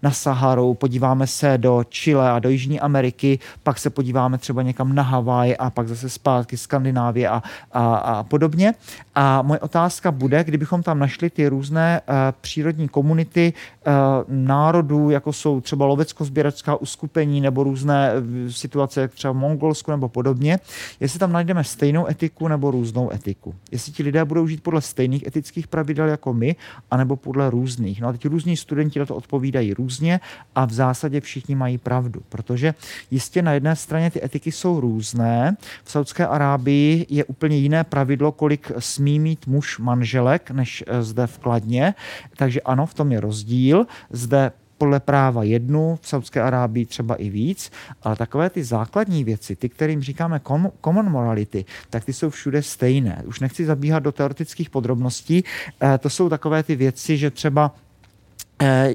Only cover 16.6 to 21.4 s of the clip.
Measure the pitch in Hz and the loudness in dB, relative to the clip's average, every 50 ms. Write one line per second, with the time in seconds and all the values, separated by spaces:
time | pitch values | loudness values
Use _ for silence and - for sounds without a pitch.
16.6 | - 151 147 - - - - - - 147 - 165 156 147 143 143 139 139 127 135 | -2 -2 -2 -2 -4 -8 -10 -10 -12 -4 -2 0 0 2 0 2 0 0 2 2
17.6 | 139 139 135 131 135 147 143 139 139 131 107 131 123 113 123 123 123 123 120 - | 0 0 0 0 0 2 2 4 4 2 2 0 -2 -4 -6 -6 -6 -6 -8 -8
18.6 | - 135 - 143 139 131 - 143 131 127 - - - 139 131 131 135 147 156 139 | -10 -4 -2 -2 -2 0 0 -2 -2 -2 -4 -4 -4 -2 -2 0 0 -2 -2 0
19.6 | 147 156 151 151 - - 151 143 131 120 - 123 123 135 135 123 139 151 175 190 | 0 -2 -2 -2 -4 -4 -4 -2 -4 -4 -2 -2 0 0 0 2 2 2 2 0
20.6 | - - - - - - - - - 135 - 170 190 180 170 170 | -2 -8 -14 -16 -16 -16 -8 -6 -6 -4 -2 -2 0 0 2 0